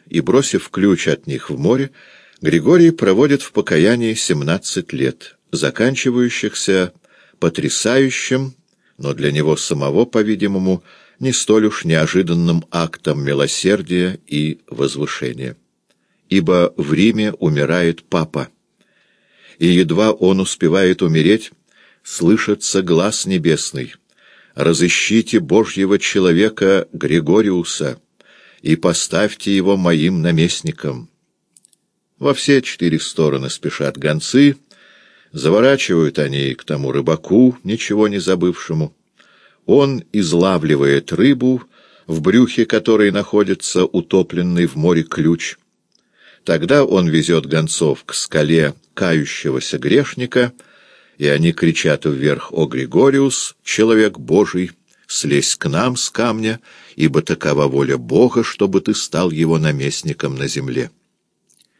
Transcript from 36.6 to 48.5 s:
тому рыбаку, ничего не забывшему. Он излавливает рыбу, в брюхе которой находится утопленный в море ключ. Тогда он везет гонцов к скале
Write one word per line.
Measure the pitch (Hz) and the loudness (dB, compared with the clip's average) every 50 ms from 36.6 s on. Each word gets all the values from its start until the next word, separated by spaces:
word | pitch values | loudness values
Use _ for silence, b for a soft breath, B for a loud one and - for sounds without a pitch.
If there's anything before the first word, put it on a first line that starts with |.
| - | -8
тому | - 78 69 69 65 65 | -8 -6 -4 -4 -4 -4
рыбаку, | 71 65 82 80 80 - - 92 117 127 127 123 - - | -2 0 0 -2 -2 0 2 4 6 6 4 4 0 -4
ничего | 90 110 113 - - 104 107 110 104 | -6 -6 -4 -4 -2 0 0 0 0
не | 101 98 | 0 -2
забывшему. | 82 95 95 87 87 90 87 - - - 80 78 78 73 - _ _ _ _ b b b b b b b b b b | -2 -2 0 0 0 0 -2 -4 -6 -6 -4 -4 -4 -4 -6 _ _ _ _ b b b b b b b b b b
Он | - 104 143 143 139 135 127 - - - | 2 4 4 4 2 0 -4 -8 -4 -4
излавливает | 104 95 80 85 85 92 95 92 85 76 76 76 69 69 69 69 69 67 - 90 | -2 -2 0 2 2 2 2 2 0 0 0 0 2 2 2 2 0 0 -2 -2
рыбу, | 85 110 139 139 123 127 127 131 123 - b b b b b b b b | 2 2 2 2 2 2 0 0 -2 -4 b b b b b b b b
в | - 80 78 | -8 -6 -2
брюхе | 76 92 101 120 123 117 - - 113 | 0 2 4 4 4 4 2 0 0
которой | - 120 107 - 120 110 107 104 101 | 0 0 0 2 2 4 4 4 2
находится | 92 101 98 - - 104 104 95 95 - - - - 92 90 | 2 0 -2 0 0 2 2 2 0 -4 -4 -2 0 0 0
утопленный | - - 90 82 - - 92 87 - - 85 87 90 87 87 87 | 2 0 -2 -2 0 0 0 0 0 -2 -4 -2 0 0 0 0
в | 80 - | 0 0
море | 76 78 90 87 82 80 | 0 0 2 2 2 0
ключ. | - - - 76 82 85 82 - - - - _ _ _ _ _ _ _ b b b b b b b b b b | -2 -4 0 0 0 0 0 -4 -8 -12 -14 _ _ _ _ _ _ _ b b b b b b b b b b
Тогда | - 82 78 165 185 143 147 139 | -2 -2 -2 0 2 4 4 4
он | - - 95 87 82 | 4 2 2 2 2
везет | 78 80 73 82 85 80 69 | 2 2 2 2 0 0 0
гонцов | 69 78 80 80 80 - - 82 76 67 - - | 0 -2 -2 -2 -2 -2 -2 0 0 -2 -2 -6
к | - - | -10 -10
скале | - - - - 78 73 73 | -8 -8 -4 -2 0 2 2